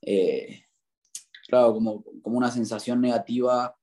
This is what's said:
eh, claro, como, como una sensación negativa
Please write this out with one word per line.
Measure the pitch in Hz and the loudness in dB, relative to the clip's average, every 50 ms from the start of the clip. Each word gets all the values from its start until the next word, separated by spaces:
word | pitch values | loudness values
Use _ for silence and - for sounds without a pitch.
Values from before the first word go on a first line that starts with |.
| - | -2
eh, | - 101 98 90 82 67 65 - - - - _ _ _ _ _ _ _ _ _ _ _ - - _ _ - _ | 0 2 2 2 2 0 -2 -6 -10 -18 -20 _ _ _ _ _ _ _ _ _ _ _ -20 -20 _ _ -20 _
claro, | - - 123 120 117 110 | 0 4 6 6 6 4
como, | 110 110 113 107 104 - - - - | 2 0 -2 -2 -6 -12 -16 -20 -14
como | - 107 117 | -8 -4 -2
una | 123 123 120 | -2 -2 -2
sensación | 120 123 113 107 113 104 - - 123 123 | -2 -2 -4 -4 -4 -6 -4 -2 0 0
negativa | 123 123 120 113 98 - 117 123 123 123 123 123 123 123 - _ | 2 2 0 0 -2 -2 -2 0 2 2 2 0 0 -4 -6 _